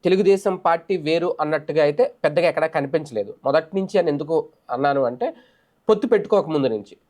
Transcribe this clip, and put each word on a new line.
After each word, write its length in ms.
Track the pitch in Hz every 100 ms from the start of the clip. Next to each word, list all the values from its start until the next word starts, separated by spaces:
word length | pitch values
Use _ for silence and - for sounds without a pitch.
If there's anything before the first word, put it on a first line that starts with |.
తెలుగుదేశం 520 | 180 190 196 196 202 180
పార్టీ 420 | 175 170 - 185
వేరు 400 | 151 185 175 -
అన్నట్టుగా 420 | 151 156 151 156
అయితే 280 | 147 147 170 -
పెద్దగా 240 | 151 151 170
ఎక్కడా 200 | 156 156
కనిపించలేదు. 680 | 156 139 160 151 113 101 - 139
మొదటి 220 | 147 156
నుంచి 240 | 190 190 202
అని 100 | 170
ఎందుకు 380 | 143 147 160 151 _ -
అన్నాను 320 | 123 143 139
అంటే, 300 | 123 127 294 320 _ _ _ _ -
పొత్తు 180 | 214 226
పెట్టుకోక 400 | 214 135 196 156
ముందు 200 | 156 131
నుంచి. 300 | 110 98 -